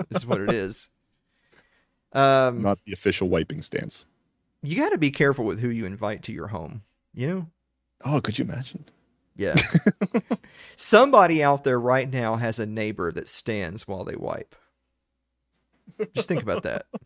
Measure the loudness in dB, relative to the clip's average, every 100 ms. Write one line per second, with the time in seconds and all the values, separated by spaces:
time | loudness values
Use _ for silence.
0 | -6 -6 -2 -2 0 -2 -2 -8 -16 _
1 | _ _ _ _ _ _ _ _ _ _
2 | _ 2 6 6 4 2 0 0 -4 -2
3 | 0 0 2 2 0 -6 -8 -8 -8 -14
4 | -20 _ _ _ _ _ -6 -2 0 2
5 | 0 2 2 2 -2 -2 -4 -4 -6 -6
6 | -6 -6 -10 -10 -10 -10 -10 -14 -18 _
7 | _ -6 -4 -4 -8 _ _ _ _ _
8 | -2 0 0 -2 -4 -6 -10 -14 -18 _
9 | _ _ _ -4 0 2 2 2 2 0
10 | -2 -2 -2 -6 -8 -20 -20 -6 4 6
11 | 8 8 8 6 4 4 2 2 4 2
12 | 2 -2 -2 -2 -2 -4 -4 -4 -4 -2
13 | -4 -4 -6 -6 -4 -4 -6 -8 -10 -8
14 | -8 -8 -6 -8 -10 _ _ _ _ _
15 | _ _ _ _ _ _ _ _ -18 -10
16 | -6 -4 -2 -4 -2 -4 -4 -8 -8 -14